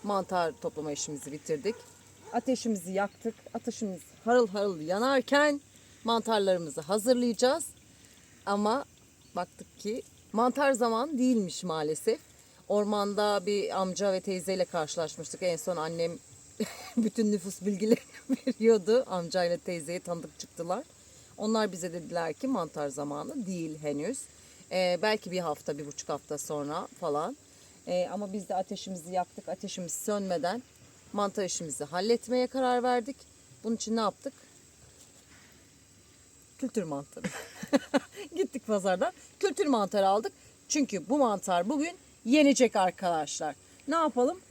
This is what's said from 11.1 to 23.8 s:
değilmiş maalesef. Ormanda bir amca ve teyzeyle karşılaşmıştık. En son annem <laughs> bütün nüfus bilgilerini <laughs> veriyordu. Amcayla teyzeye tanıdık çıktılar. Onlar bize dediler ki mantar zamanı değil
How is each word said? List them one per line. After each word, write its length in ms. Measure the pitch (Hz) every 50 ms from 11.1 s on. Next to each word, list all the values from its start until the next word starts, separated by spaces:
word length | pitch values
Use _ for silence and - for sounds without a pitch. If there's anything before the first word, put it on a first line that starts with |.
| 330 240
değilmiş 460 | 254 254 254 226 202 175 151 - -
maalesef. 560 | 180 160 160 156 151 160 - - - 226 320 - - - - - - - - - -
Ormanda 760 | 190 208 208 202 214 208 202 202 202 196 208 208 208 202 180
bir 360 | 196 208 202 - - 208 190
amca 320 | 190 185 180 165 202 202 190
ve 60 | 190
teyzeyle 440 | 208 - 190 185 165 185 190 - 175
karşılaşmıştık. 800 | - - 175 156 147 - - 165 156 - - 160 - - - -
En 120 | 180 170 160
son 200 | - - 180 165
annem 340 | 156 160 165 170 165 170 170 - - - - - - - - -
<laughs> 400 | 214 - - - - - - -
bütün 340 | 226 220 - - 226 208
nüfus 300 | 208 202 165 196 185 -
bilgilerini 360 | 180 196 208 180 202 214 233 - - - - - - -
<laughs> 180 | 269 - - -
veriyordu. 580 | 233 - 214 226 226 214 180 170 220 247 262 -
Amcayla 500 | 185 180 170 165 - 185 180 175 175 170
teyzeye 420 | - - 180 170 151 143 175 185
tanıdık 400 | - - 175 170 147 165 - -
çıktılar. 440 | - - - - 170 165 180 220 311 - - - - - - - - - - -
Onlar 340 | - 220 220 220 214 208
bize 220 | 180 180 165 180 165
dediler 400 | 175 160 - 165 170 170 165 151
ki 140 | - - 262
mantar 400 | 269 208 170 151 - 165 147 143
zamanı 560 | 135 147 147 147 143 147 156 220 311 285 226
değil 320 | 180 190 175 165 160 156 151